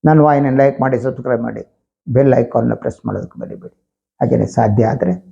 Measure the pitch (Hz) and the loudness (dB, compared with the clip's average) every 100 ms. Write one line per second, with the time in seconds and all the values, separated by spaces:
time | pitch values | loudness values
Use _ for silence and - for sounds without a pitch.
0 | 147 156 151 143 139 131 139 139 131 123 | 4 4 4 4 2 2 2 2 -2 -2
1 | 127 127 123 120 117 107 - _ _ _ | -4 -6 -4 -4 -4 -10 -16 _ _ _
2 | - 123 139 123 117 123 117 110 - - | -4 2 4 2 0 0 -2 -4 -6 -8
3 | - 101 - - - - - _ _ _ | -8 -8 -10 -14 -16 -14 -18 _ _ _
4 | _ _ - 117 101 - 110 104 110 135 | _ _ 0 0 0 0 2 2 0 0
5 | - - - | -2 -4 -8